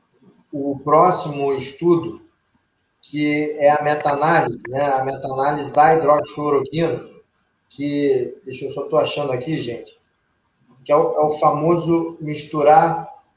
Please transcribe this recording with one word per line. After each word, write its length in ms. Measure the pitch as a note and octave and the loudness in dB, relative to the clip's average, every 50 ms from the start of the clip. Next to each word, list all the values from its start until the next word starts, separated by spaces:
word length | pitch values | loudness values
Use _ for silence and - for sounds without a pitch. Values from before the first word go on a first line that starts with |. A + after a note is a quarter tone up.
| _ _ _ _ _ _ _ _ _ _ - | _ _ _ _ _ _ _ _ _ _ -10
o 260 | C#3+ C#3 C#3+ C#3 C3 | -8 -6 -6 -6 -6
próximo 760 | - D3 D3+ D#3+ F3 F#3 - - - D3+ C#3+ C#3+ C#3 C#3 C3+ | -2 2 4 4 4 4 2 0 -4 -8 -6 -4 -2 -2 -2
estudo, 680 | B2+ B2+ - - - E3+ F3 E3+ E3 - - - - - _ _ _ _ _ _ _ _ _ _ _ _ _ _ _ | -4 -6 -10 -10 -2 2 2 2 2 0 -4 -12 -14 -20 _ _ _ _ _ _ _ _ _ _ _ _ _ _ _
que 560 | - - C#3+ D3+ D3 D3 D3 D3+ D3+ D3+ - - | -20 -12 -6 -2 -2 0 0 0 -2 -4 -2 2
é 120 | C#3+ C#3+ | 4 4
a 120 | D3 D3 D3 | 4 4 2
meta-análise, 800 | D3 D3+ D3+ - D3 C#3+ C#3+ D3+ E3 E3+ D#3+ - B2 A#2 - - A#2+ | 0 -2 0 0 -2 0 0 0 2 2 2 2 0 -4 -8 -10 -8
né? 140 | B2+ C#3 D3 | -4 -2 -2
A 220 | C#3 C3+ C3 C3 | 0 0 -2 -2
meta-análise 680 | C#3 C3+ - - C3 C3 C3+ C#3 D3 C#3+ C#3+ C#3 - - | -4 -6 -8 -8 -8 -4 -2 0 0 -2 -2 -6 -2 2
da 220 | D3 D3+ D#3+ D#3+ | 4 6 6 6
hidroxicloroquina, 1120 | D#3+ D3+ C#3+ D3 D3 C#3+ - - D3 D3 D3 C#3+ C3+ - - - D#3+ E3+ D#3 - - - - - - _ _ _ - _ _ _ _ _ _ | 4 4 4 2 2 2 -4 -8 -6 -2 0 0 0 0 -2 -2 -2 -2 -2 -2 -6 -8 -14 -20 -20 _ _ _ -20 _ _ _ _ _ _
que, 720 | - - C#3+ C#3+ C#3+ C#3+ C#3+ C#3 B2+ B2 A#2+ - - - _ | -12 -8 -6 -4 -2 0 2 2 2 0 0 -4 -8 -14 _
deixa 220 | C3 B2+ - C#3+ | -16 -12 -10 -10
eu 40 | B2+ | -10
só, 120 | - C#3+ C#3 | -8 -8 -6
tô 140 | - D#3+ | -2 0
achando 360 | D3+ C#3 - - D3+ C#3+ C3+ - | 0 0 0 -2 -4 -4 -4 -4
aqui, 280 | - - D#3+ D#3+ C3+ | -4 -4 -6 -6 -6
gente, 380 | A#2+ A#2+ A#2 - - - - _ - _ _ _ _ _ _ _ _ _ _ _ _ _ _ _ _ | -6 -8 -10 -12 -14 -18 -20 _ -20 _ _ _ _ _ _ _ _ _ _ _ _ _ _ _ _
que 80 | - D3 | 2 2
é 40 | |
o, 180 | D#3 D#3+ D#3+ - | 2 2 2 0
é 100 | D3+ D3+ | 0 0
o 140 | D3+ - - | 0 0 2
famoso 800 | E3 D3+ D3+ D3 D3+ E3 F3 E3 D#3+ E3 E3 E3 D#3+ - - - D#3 | 2 2 2 2 2 2 2 2 2 0 0 0 0 -4 -8 -10 -10
misturar 840 | D3+ D3+ - - - - D3+ C#3+ D3 D3+ E3+ E3 E3 D#3 - - - - - _ _ _ | -8 -8 -8 -10 -8 -4 2 4 6 6 6 6 4 0 -4 -8 -12 -18 -20 _ _ _